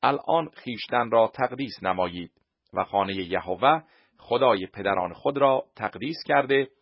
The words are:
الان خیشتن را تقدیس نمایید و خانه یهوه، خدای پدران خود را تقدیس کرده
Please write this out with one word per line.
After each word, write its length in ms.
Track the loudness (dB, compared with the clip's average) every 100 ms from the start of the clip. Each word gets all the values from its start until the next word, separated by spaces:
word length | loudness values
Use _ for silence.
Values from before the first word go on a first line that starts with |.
الان 480 | 0 0 0 0 0
خیشتن 560 | -10 -10 -10 -2 -2 2
را 220 | 4 4
تقدیس 480 | 2 -4 -4 -8 -4
نمایید 500 | -2 0 -2 -4 -12 _ _ _ _
و 120 | -6
خانه 380 | -2 0 0 -2
یهوه، 600 | -4 -4 -4 0 2 2 -2 _ _ _
خدای 480 | -4 2 2 2 -2
پدران 460 | -4 -2 0 -2
خود 260 | -4 -4 2
را 260 | 2 2 -2 -8
تقدیس 400 | -8 -6 -10 -10 0
کرده 420 | 0 4 0 0 _